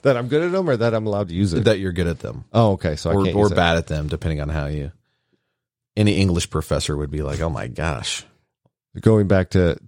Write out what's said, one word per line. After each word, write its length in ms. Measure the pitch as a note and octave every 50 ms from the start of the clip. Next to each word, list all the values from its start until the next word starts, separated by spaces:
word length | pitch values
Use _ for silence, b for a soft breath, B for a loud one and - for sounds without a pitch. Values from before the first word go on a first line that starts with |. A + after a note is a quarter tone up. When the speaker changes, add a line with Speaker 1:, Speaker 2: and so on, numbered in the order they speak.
| -
Speaker 1:
That 120 | C#3 B2+
I'm 140 | A#2+ B2 A#2+
good 140 | C#3+ D#3 E3+
at 80 | F3 F#3
them 160 | F#3+ F#3 D#3+
or 80 | B2+
that 160 | G#2 A#2 A#2 A2+
I'm 100 | A2 A2
allowed 220 | G#2+ G2+ G2+ G#2
to 80 | E2+ E2
use 160 | F2+ G#2 F#2 E2
it? 120 | D#2+ G#2
Speaker 2:
That 140 | A2+ G#2+ F#2+
you're 120 | F#2+ F#2
good 160 | E2+ F2+ E2+
at 120 | E2+ D#2+ -
them. 260 | - - A#1 - - - -
Speaker 1:
Oh, 180 | A2+ A2+ G#2 F#2+
okay. 220 | - - E2 D2+
So 160 | - - E2
I 20 | F2
Speaker 2:
Or, 80 | G2 F#2+
Speaker 1:
can't 100 | F#2 D#2+
Speaker 2:
or 80 | G#2 G#2
Speaker 1:
use 80 | G2+
it. 40 | -
Speaker 2:
bad 200 | F#2 E2+ E2 E2+
at 100 | E2+ -
them, 200 | - D#2 D2+ D2+
depending 320 | D2+ - D#2 - E2 D#2 D2
on 80 | D2
how 200 | D2 D2+ D#2 C#2+
you, 260 | C#2+ D2+ D2 C#2 - - _ _ _ _ _ _ _ _ _ _ _ _ _ _ _ _ _ _ _ _
any 160 | G#2+ G#2 G#2 F2+
English 340 | F#2 G2 F#2+ E2+ E2+ - -
professor 460 | - D#2+ - - D#2 C#2 - - D2+
would 160 | C#2+ D2 C#2
be 100 | D2 D2+
like, 200 | D2 C#2 C#2+ D#2
"Oh 80 | E2 E2
my 180 | D2+ - -
gosh." 560 | B1 - - D2+ D#2+ C#2+ A#1 - - - - - _ _ _ _ _ _ _ _ _ _ _ _ _ - -
Speaker 1:
Going 280 | - A2 A2 G#2+ G2+
back 240 | F#2 G2 F#2+ F2+ -
to, 260 | - F#2 F2+ E2+ - - -